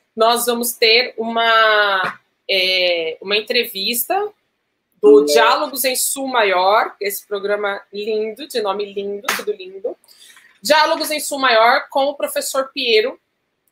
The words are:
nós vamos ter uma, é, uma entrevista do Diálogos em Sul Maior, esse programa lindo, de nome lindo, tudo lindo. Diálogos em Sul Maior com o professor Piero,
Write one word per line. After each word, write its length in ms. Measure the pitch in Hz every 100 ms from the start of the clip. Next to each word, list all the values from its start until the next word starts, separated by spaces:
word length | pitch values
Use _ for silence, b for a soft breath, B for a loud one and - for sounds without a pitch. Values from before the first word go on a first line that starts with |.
| _ 220
nós 300 | 226 233 233
vamos 280 | 233 233
ter 420 | - 226 233 247 -
uma, 1000 | 226 226 226 226 220 208 202 190 180 - _ _ -
é, 680 | 190 185 185 180 170 160 -
uma 160 | 190 214
entrevista 960 | 220 240 226 190 202 240 - 381 415 - _ _ _ _ _ _
do 240 | - 143 147
Diálogos 580 | 233 220 285 294 269 262
em 100 | 247
Sul 320 | - 277 269
Maior, 680 | 247 202 180 190 220 359 -
esse 260 | 202 - -
programa 560 | 202 202 202 202 202 -
lindo, 560 | 202 214 214 220 214 311
de 140 | 240
nome 320 | 202 202 202
lindo, 320 | 202 202 202 - -
tudo 160 | 202
lindo. 420 | 196 185 196 233 349 b b b b b b
Diálogos 480 | 202 302 311 320 294
em 100 | 302
Sul 200 | - 277
Maior 480 | 262 220 233 285 -
com 160 | 277 277
o 100 | 285
professor 540 | 294 285 285 269 262
Piero, 460 | 277 247 214 247 320 _ _ _ _ _